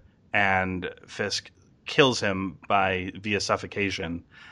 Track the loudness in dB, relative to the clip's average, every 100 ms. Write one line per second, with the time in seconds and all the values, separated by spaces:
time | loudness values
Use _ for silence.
0 | -20 _ _ 2 2 2 0 -2 -6 -10
1 | -14 -6 -4 -4 -8 -20 _ _ -4 4
2 | 4 4 0 -2 -4 -8 0 2 2 0
3 | -4 -8 -4 -2 0 -2 -2 -2 -2 -2
4 | -6 -6 -10 -20 -20